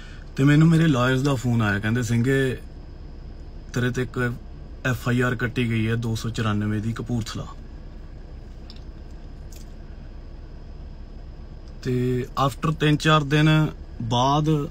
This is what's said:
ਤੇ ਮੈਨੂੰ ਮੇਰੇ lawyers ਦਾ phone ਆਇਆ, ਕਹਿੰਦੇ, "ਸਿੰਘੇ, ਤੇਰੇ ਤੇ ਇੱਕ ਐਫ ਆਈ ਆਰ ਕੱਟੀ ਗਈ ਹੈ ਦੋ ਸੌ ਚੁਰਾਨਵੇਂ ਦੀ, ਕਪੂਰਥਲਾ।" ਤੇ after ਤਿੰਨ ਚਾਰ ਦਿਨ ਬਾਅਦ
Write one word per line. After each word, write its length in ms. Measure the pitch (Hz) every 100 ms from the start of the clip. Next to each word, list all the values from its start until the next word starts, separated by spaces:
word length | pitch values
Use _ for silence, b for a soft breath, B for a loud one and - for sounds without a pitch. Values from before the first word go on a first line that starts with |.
| B B - -
ਤੇ 80 |
ਮੈਨੂੰ 240 | 139 147 165
ਮੇਰੇ 180 | 160 165
lawyers 340 | 123 123 131
ਦਾ 140 | 143
phone 280 | 127 123 117
ਆਇਆ, 160 | 107 101
ਕਹਿੰਦੇ, 240 | 107 120
"ਸਿੰਘੇ, 560 | 117 117 123 135 131 113 - - - - - - - - - - -
ਤੇਰੇ 160 | 131 123
ਤੇ 120 | 123
ਇੱਕ 300 | 120 127 123 120 - - - - 127
ਐਫ 220 | 120 120
ਆਈ 120 | 123
ਆਰ 140 | 123
ਕੱਟੀ 360 | 117 120 131 117
ਗਈ 180 | 113 110
ਹੈ 60 |
ਦੋ 200 | 117 113
ਸੌ 140 | 110 113
ਚੁਰਾਨਵੇਂ 520 | 113 110 104 107 107
ਦੀ, 120 | 110
ਕਪੂਰਥਲਾ।" 540 | 110 113 120 107 98 - - - - - - - - - - - - - - - - - - - - - - - - - - - - - - - - - - - - - - - - - - - -
ਤੇ 440 | 131 123 123 123 120 - 139
after 260 | - 156
ਤਿੰਨ 240 | 151 151 147
ਚਾਰ 280 | 160 156
ਦਿਨ 460 | 139 151 156 156 151 - - -
ਬਾਅਦ 460 | 117 120 135 147 151 151 143